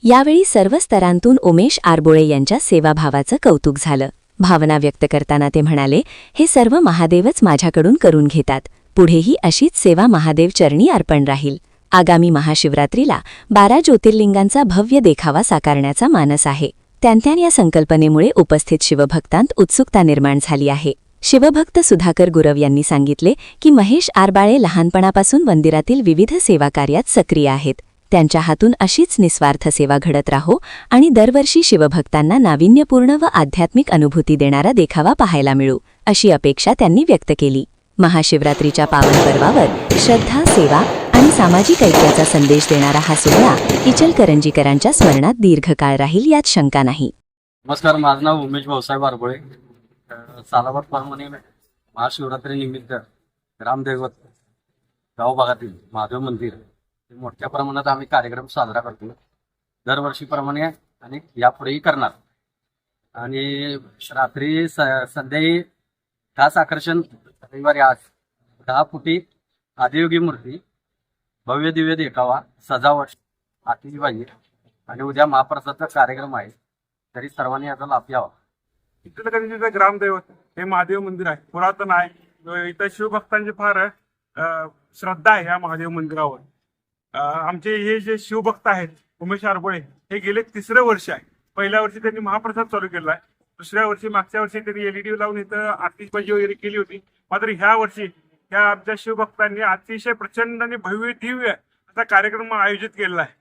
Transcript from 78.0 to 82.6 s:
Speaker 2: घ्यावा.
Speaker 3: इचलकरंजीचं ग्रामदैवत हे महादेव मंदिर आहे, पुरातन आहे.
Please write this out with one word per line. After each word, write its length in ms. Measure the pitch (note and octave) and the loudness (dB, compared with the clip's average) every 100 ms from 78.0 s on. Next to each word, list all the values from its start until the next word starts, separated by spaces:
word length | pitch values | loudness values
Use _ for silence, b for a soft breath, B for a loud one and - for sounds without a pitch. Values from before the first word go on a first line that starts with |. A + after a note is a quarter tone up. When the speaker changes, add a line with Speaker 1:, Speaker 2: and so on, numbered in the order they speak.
| A2+ | _
Speaker 2:
घ्यावा. 200 | C3 G#2+ _ _ _ _ _ _ _ _ | -10 -10 _ _ _ _ _ _ _ _
Speaker 3:
इचलकरंजीचं 640 | - A3+ A3+ A3 A3 A3+ | -16 -10 -8 -10 -10 -10
ग्रामदैवत 480 | G3+ F#3+ G3+ G3+ F#3+ _ | -2 -4 -2 -8 -10 _
हे 340 | _ _ - | _ _ -16
महादेव 380 | F#3 F#3 F3 G3+ | -8 -6 -6 -8
मंदिर 260 | G3 F#3 F3+ | -10 -12 -12
आहे, 80 | D3+ _ | -12 _
पुरातन 400 | E3+ F#3 G3 G3 | -8 -8 -6 -6
आहे. 180 | F3 F3 _ _ _ D#3+ F3 | -6 -6 _ _ _ -16 -14